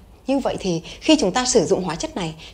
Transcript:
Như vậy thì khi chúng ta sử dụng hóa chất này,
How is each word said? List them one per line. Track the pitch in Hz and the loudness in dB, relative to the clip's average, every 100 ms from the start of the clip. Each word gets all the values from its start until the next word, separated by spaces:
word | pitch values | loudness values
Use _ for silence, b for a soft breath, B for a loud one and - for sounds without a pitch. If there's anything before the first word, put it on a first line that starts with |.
| - - - | -20 -14 -2
Như | 269 | -2
vậy | 220 - | 0 -4
thì | 196 165 B B | -2 -4 B B
khi | - 311 | 2 4
chúng | 196 | 4
ta | 226 254 | 0 2
sử | 233 156 | 4 4
dụng | 185 | 2
hóa | 180 170 | 0 -6
chất | 311 220 | -6 -6
này, | 165 156 B | -8 -8 B